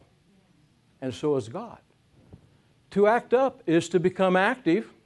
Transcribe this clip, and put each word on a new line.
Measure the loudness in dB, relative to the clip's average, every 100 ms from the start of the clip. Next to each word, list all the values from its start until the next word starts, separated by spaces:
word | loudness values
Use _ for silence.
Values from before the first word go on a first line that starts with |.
| _ _ _ _ _ _ _ _ _ -14
And | -12
so | -6 -2 -2
is | -4
God. | -10 -14 -18 _ _ _ _ _ -20 _ _ _ _ _
To | 0 2
act | 2 0
up | 0 0 -4 0
is | 0 2
to | 0
become | 0 0 0 2
active | 0 -2 0 -2 -2 -14